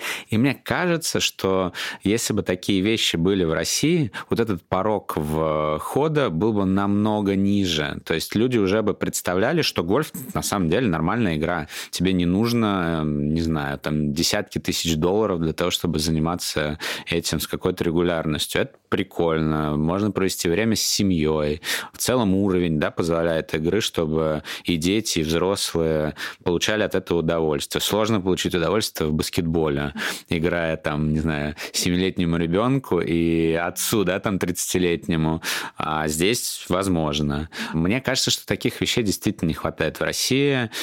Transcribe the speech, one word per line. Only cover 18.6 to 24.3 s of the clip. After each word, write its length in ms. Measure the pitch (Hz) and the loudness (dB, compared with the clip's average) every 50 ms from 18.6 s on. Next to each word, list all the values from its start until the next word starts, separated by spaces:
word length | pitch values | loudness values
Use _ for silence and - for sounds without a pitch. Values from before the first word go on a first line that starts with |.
| - | -2
Это 100 | - - - _ _ | -4 -6 -14 _ _
прикольно. 840 | - 98 95 - - - 85 82 80 80 78 78 78 76 78 76 76 | -2 -2 -2 -2 -2 -2 0 2 2 2 2 2 0 0 0 0 0
Можно 340 | 76 76 80 90 98 107 104 | 0 0 0 0 0 0 0
провести 380 | 95 95 95 92 - - - 87 | 0 0 0 0 0 0 0 0
время 260 | 85 95 113 113 107 | 2 2 2 2 0
с 60 | - | 0
семьёй. 800 | - - - - 104 95 90 80 76 78 78 78 76 73 76 78 - - - - - - - | 0 0 0 0 2 2 2 2 2 2 0 0 0 -2 -2 -4 -4 -6 -6 -6 -6 -10 -10
В 40 | - | -4
целом 340 | - - 123 127 113 95 92 | -2 0 2 2 2 2 2
уровень, 440 | 95 101 98 90 90 90 82 80 73 | 2 2 2 2 2 2 2 2 0
да, 100 | 87 95 | 0 -2
позволяет 600 | - - 92 82 82 82 82 85 82 80 78 - - | -2 -2 0 0 0 2 2 2 0 0 -2 -2 -4
игры, 280 | 78 78 85 92 107 | -2 0 0 0 0
чтобы 600 | - - - - 82 76 78 80 80 78 | -2 -2 -2 -2 -2 0 0 0 0 0